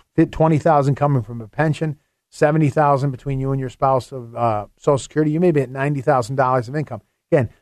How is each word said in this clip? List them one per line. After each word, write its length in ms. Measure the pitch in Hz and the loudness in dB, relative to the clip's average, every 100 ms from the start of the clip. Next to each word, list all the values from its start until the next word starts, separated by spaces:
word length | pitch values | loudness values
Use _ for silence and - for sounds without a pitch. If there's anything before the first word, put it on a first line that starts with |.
| _ - 160 | _ 0 0
twenty 280 | - 160 156 | 2 2 2
thousand 360 | 170 147 139 123 | 4 2 2 0
coming 280 | 143 135 | 0 0
from 160 | 110 117 | -2 -10
a 80 | 110 | -10
pension, 500 | - 160 143 156 143 _ _ _ | -2 -2 0 -4 -8 _ _ _
seventy 400 | - 151 160 147 | 0 2 2 2
thousand 420 | 156 143 139 143 | 2 2 2 0
between 280 | 127 139 135 | -4 -6 -6
you 120 | 135 | -4
and 80 | 135 | -4
your 100 | 127 | -6
spouse 420 | - 139 135 - | -2 0 0 -2
of, 240 | 135 117 117 | -12 -14 -4
uh, 320 | 117 104 101 _ | -2 -2 -6 _
Social 200 | - 139 | 0 0
Security. 340 | - 151 151 | 0 -2 0
You 80 | 156 | 2
may 120 | 180 | 2
be 100 | 147 | 2
at 80 | 120 | -2
ninety 320 | 135 143 143 | -4 -4 -2
thousand 340 | 151 131 113 135 | 0 0 0 0
dollars 320 | 127 131 113 | 0 0 -2
of 80 | 151 | -6
income. 260 | 143 113 - _ _ | -8 -10 -16 _ _
Again, 180 | 156 113 - | 0 0 -6